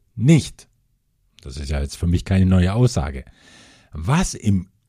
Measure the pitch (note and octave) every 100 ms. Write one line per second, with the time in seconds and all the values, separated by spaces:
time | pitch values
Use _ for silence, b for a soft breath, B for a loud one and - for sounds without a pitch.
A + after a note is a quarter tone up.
0 | _ - B2 D#3 - - _ _ _ _
1 | _ _ _ _ C#2 C#2+ D2 D2 C#2+ -
2 | F2 E2+ - F#2+ F#2 F#2 F2+ A2 B2 -
3 | C#2+ C2+ - b b b b b b D#2
4 | D#2+ D#3+ F#3 - G#2+ G2 F2 _